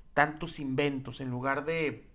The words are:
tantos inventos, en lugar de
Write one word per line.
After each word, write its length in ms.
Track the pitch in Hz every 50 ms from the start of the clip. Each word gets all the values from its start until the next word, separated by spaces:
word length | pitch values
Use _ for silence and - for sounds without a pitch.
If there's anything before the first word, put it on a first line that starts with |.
| - - -
tantos 440 | 143 147 156 151 - 170 156 - -
inventos, 640 | 147 135 131 143 147 143 139 131 131 135 117 -
en 80 | 135 127
lugar 380 | 123 123 131 135 139 147 139
de 420 | 156 165 165 156 139 113 107 - -